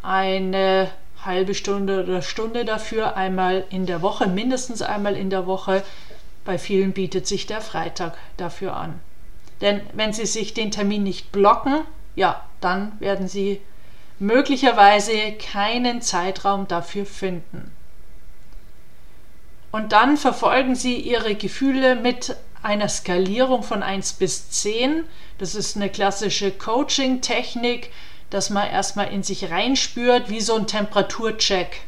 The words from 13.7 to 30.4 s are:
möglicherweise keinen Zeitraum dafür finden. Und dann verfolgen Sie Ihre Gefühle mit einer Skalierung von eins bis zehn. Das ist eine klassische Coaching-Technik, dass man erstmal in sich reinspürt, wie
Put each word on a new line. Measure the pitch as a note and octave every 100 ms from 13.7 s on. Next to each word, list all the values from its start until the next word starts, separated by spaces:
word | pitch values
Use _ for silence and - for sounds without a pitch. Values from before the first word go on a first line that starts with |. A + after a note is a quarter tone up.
| - - - - -
möglicherweise | G3 B3 C#4 C4 C4 G#3+ G3+ G#3 A#3 A3 G#3+
keinen | G#3+ - G3+ G#3 A#3+ B3 A#3+
Zeitraum | - F3+ F#3 F#3+ G3+ G3 G3
dafür | F3 E3+ G3+
finden. | G3 - F#3+ F3 - - - - - - - - - - - - - - - - - - - - - - -
Und | G#3+ G#3+
dann | G#3+ B3+ D4
verfolgen | C4+ - A#3 C4 B3+
Sie | B3 B3+ B3
Ihre | - A#3 A3
Gefühle | G#3 G3 - C4+ C4 C4 B3
mit | B3 B3 - - - -
einer | G#3+ G#3 G#3
Skalierung | - - F3+ F#3+ A3 B3+ B3
von | - G#3+
eins | F#3 F#3+ -
bis | - F#3 - -
zehn. | - G#3 A3 C4 D#4+ E4 - - -
Das | F#3
ist | G#3 - G#3
eine | G3+
klassische | G3+ G3+ G3 G#3 - G3
Coaching-Technik, | F#3+ - A#3 D4 - C4 B3+ - A#3 B3 A#3+ A#3+ A#3+ - - - - -
dass | G3 F#3+
man | G3+ G#3
erstmal | F#3 F#3+ G3+ G3
in | G3
sich | G3 F#3+ F3
reinspürt, | E3+ A#3 C4+ - - A#3+ B3 G#3+
wie | A3